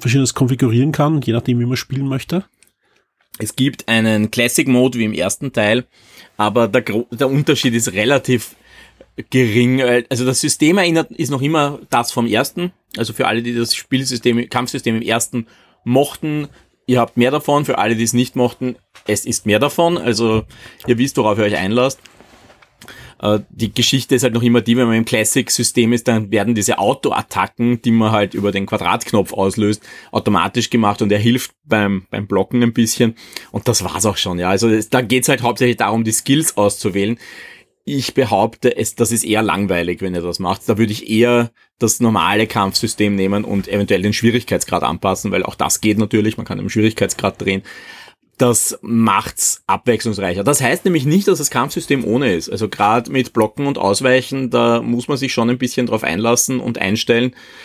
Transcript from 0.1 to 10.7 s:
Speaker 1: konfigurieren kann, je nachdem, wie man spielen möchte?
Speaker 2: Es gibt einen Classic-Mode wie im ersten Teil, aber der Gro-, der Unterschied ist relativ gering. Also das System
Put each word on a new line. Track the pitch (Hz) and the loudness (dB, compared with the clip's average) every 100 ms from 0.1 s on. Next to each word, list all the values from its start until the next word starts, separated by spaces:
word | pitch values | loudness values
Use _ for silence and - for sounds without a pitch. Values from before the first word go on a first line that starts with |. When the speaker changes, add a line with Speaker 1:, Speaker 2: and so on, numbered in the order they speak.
| 135 131 | 0 0
Speaker 1:
konfigurieren | - 127 131 127 117 143 | 0 0 2 2 2 2
kann, | 151 147 156 | 0 0 0
je | 123 | 0
nachdem, | 117 120 120 | -2 0 -2
wie | 120 | -2
man | 127 | -4
spielen | - 131 139 | -6 -6 -4
möchte? | 131 - 175 - _ _ _ _ _ _ _ _ - | -4 -4 -6 -6 _ _ _ _ _ _ _ _ -10
Speaker 2:
Es | 110 - | -8 -2
gibt | 135 127 - | -2 -2 -2
einen | 113 110 107 107 | 2 2 2 0
Classic-Mode | - 117 - - 123 127 123 | 0 0 2 2 4 2 2
wie | 110 | -2
im | |
ersten | 107 92 - 139 | -2 -4 -4 -6
Teil, | 120 104 117 - _ _ - - - | -2 2 0 -2 _ _ -20 -20 -4
aber | 107 113 117 | 0 2 2
der | 123 | 0
Gro-, | 117 107 - | 0 -4 -4
der | 117 135 | -2 0
Unterschied | 139 147 143 135 | 0 2 2 2
ist | 117 107 | 0 -2
relativ | 92 107 139 131 123 - - _ - - _ - - - | 0 2 0 2 0 -2 -16 _ -20 -20 _ -20 -16 -2
gering. | 131 120 107 123 131 127 123 120 | 0 2 4 4 2 2 2 0
Also | 120 127 | -2 -2
das | 135 | 0
System | 147 - 151 | -2 2 2